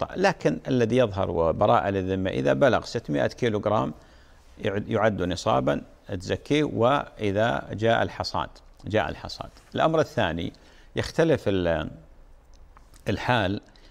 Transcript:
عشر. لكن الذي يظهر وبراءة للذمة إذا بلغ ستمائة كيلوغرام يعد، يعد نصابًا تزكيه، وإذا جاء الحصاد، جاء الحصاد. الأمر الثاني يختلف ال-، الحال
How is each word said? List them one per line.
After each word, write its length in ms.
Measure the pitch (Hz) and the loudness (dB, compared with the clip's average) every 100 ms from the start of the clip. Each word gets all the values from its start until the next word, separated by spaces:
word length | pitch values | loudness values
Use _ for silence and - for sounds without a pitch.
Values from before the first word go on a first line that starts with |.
عشر. 180 | - - | -6 0
لكن 400 | 190 - 151 147 - | 0 2 -2 -2 0
الذي 300 | 131 113 123 | 0 2 4
يظهر 340 | 120 98 95 | 2 0 -2
وبراءة 580 | 87 82 - 104 117 90 | 2 2 4 4 4 2
للذمة 400 | 98 92 95 92 | 0 0 0 0
إذا 240 | 120 139 | 0 0
بلغ 320 | 135 139 98 - | 4 4 4 0
ستمائة 420 | 117 - 143 117 | -6 -4 -2 -2
كيلوغرام 680 | - 123 104 104 107 131 - - - - - - - | 0 -2 0 0 0 0 -6 -18 -20 -20 -20 -20 -8
يعد، 300 | 107 101 - | -4 -4 -2
يعد 320 | 110 110 95 | 0 2 2
نصابًا 600 | 90 90 110 127 131 143 - - - | -2 -2 0 0 0 -2 -6 -16 -10
تزكيه، 540 | 95 92 95 - 147 | -10 -4 -4 0 0
وإذا 1040 | 147 - 117 143 - - 104 98 117 139 - | 0 2 2 2 -2 -4 -2 2 0 0 -6
جاء 320 | 101 113 113 | -2 2 2
الحصاد، 460 | 101 - - 90 69 - - - - | 0 -4 -6 -4 -6 -10 -20 -16 -2
جاء 240 | 104 85 | 0 0
الحصاد. 400 | - - - - - - 117 | -4 -12 -12 -14 -16 -10 0
الأمر 240 | 151 160 | 2 2
الثاني 540 | 143 - 95 80 92 - - - - - | 0 0 -2 -2 -6 -10 -20 -20 -8 -6
يختلف 480 | 113 - 165 147 - | -4 0 2 2 0
ال-، 420 | 98 85 80 - - - - - - - - - - - - - | 0 0 0 -4 -10 -20 -20 -20 -20 -20 -20 -20 -20 -20 -10 -6
الحال 540 | 101 - 123 92 101 - - - | -4 0 0 0 -2 -8 -20 -20